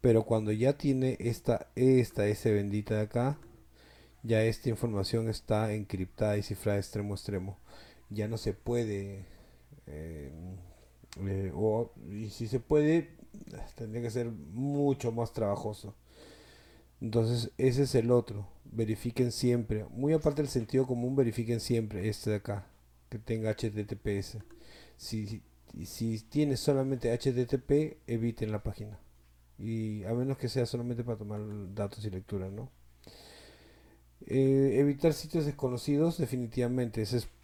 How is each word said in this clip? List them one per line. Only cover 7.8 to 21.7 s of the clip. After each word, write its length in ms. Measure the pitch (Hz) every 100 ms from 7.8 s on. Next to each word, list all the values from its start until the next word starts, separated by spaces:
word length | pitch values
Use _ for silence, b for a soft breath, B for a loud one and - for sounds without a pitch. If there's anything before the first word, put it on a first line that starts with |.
| B B -
Ya 180 | 104 107
no 100 | 113
se 160 | -
puede, 720 | 104 - 120 113 101 98 98 92 b b b b - -
eh, 460 | 73 80 80 69 80 90 92 87 b b _ - - 98
eh, 260 | 98 98
o, 380 | 71 110 110 117 - 57
y 200 | 101 110
si 160 | - 113
se 120 | 101
puede, 520 | - 151 151 165 156 - - - - - -
tendría 260 | - 113 110
que 100 | 117
ser 200 | 113 117
mucho 840 | 110 71 104 139 143 143 135 123
más 220 | 117 117
trabajoso. 600 | - 107 101 104 107 101 - B B B B B B B B B _
Entonces, 480 | 113 113 113 120 117 -
ese 240 | 131 120
es 120 | 139
el 160 | 131 117
otro. 380 | 123 - 101 98 -
Verifiquen 680 | - 110 110 110 120 120 123
siempre. 540 | - 123 120 110 107 107
Muy 240 | 113 143
aparte 260 | 160 156 143
del 100 | 143
sentido 360 | 135 110 131 131
común, 300 | 120 123 135
verifiquen 440 | 120 110 113 117
siempre 480 | -